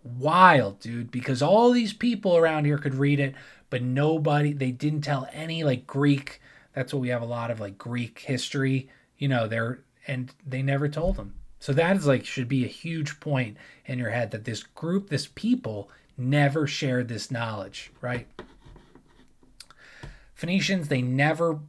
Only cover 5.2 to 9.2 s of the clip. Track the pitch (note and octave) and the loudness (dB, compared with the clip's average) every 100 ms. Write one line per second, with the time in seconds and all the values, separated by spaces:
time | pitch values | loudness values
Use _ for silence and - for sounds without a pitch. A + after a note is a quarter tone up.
5.2 | - - D#3+ E3 D3+ B2+ - C#3 C#3+ C3+ | -4 -10 -8 -2 0 0 -2 2 4 4
6.2 | - - - - _ - B2+ C#3 B2 A#2+ | -2 -18 -20 -20 _ -8 -6 -4 -2 -4
7.2 | A#2 A#2+ A#2 A2 G2+ G2 A#2+ A#2+ A#2 - | -4 -6 -4 -6 -8 -10 -8 -6 -6 -10
8.2 | - B2+ - C#3+ C3+ C3 - - _ _ | -6 -4 -2 -2 0 0 -4 -20 _ _